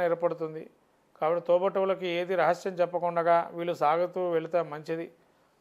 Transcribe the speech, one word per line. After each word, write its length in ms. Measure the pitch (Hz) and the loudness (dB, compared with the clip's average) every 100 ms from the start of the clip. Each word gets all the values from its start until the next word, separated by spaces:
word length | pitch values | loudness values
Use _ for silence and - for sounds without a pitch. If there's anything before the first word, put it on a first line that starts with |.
ఏర్పడుతుంది. 680 | 175 165 170 165 160 156 - _ _ _ _ - | 2 2 0 -2 -8 -10 -16 _ _ _ _ -4
కాబట్టి 260 | 156 175 170 | 0 0 2
తోబుట్టువులకి 600 | 175 190 190 190 180 180 | 2 2 0 0 0 -2
ఏది 280 | 170 180 185 | -2 -2 2
రహస్యం 380 | 156 175 196 | 2 2 -2
చెప్పకుండా 760 | 175 175 175 175 170 165 170 170 | -2 0 0 -2 0 4 4 2
వీళ్ళు 200 | 170 170 | -4 -4
సాగుతూ 560 | 160 147 165 175 175 180 | 0 2 2 0 -2 0
వెళితే 320 | 165 160 175 | 0 0 -2
మంచిది. 500 | 156 151 156 165 165 - _ _ _ _ | -2 -6 -6 -6 -8 -14 _ _ _ _